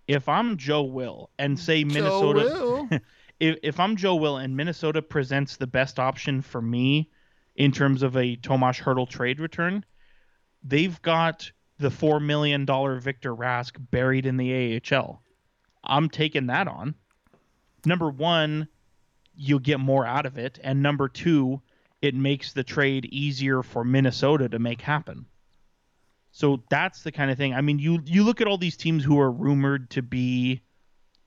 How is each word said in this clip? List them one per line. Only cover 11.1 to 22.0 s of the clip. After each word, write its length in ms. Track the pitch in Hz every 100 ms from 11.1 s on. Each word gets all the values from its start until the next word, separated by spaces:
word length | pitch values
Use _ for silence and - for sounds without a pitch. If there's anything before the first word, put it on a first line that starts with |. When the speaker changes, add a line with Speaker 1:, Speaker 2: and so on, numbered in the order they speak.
| 165 165 156 - _ _ -
Speaker 1:
the 140 | 143
four 280 | - 156 151
million 460 | 147 147 147 143 139
dollar 340 | 135 139 131
Victor 360 | 131 131 135 117
Rask 380 | 123 123 123 - 127
buried 340 | 123 131 131 131
in 120 | 131
the 140 | 127
A 60 | 131 123
H 180 | 113 -
L. 300 | 139 - - _ _ _ _ _ _
I'm 260 | - 139 156
taking 380 | - 156 151 127
that 200 | 143 190
on. 280 | - 139 - _ _ _ _ _ _ _ _ 156
Number 240 | 175 160
one, 580 | 135 165 170 151 151 151 _ _ _ _ _ _ 165
you'll 240 | 139 143
get 200 | 127 139
more 260 | 135 135 117
out 200 | 135 160
of 120 | 139
it. 220 | 127 -
And 180 | 135 139
number 260 | 143 143 135
two, 540 | - 175 156 131 143 - _ _ _